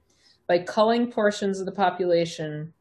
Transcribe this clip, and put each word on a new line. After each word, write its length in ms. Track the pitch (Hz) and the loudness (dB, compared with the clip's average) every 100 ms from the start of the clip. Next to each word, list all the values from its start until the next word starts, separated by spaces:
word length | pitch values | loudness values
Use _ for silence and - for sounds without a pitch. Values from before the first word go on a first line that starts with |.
| _ _ _ _ - | _ _ _ _ 0
by 120 | 175 | 0
culling 520 | 175 - 220 233 240 | 0 2 2 2 0
portions 480 | - 208 208 202 190 | 2 0 2 -4 -4
of 60 | |
the 80 | 190 | -6
population 1000 | 185 185 180 180 170 170 - 156 151 156 _ | 0 0 0 2 2 0 -4 -8 -8 -12 _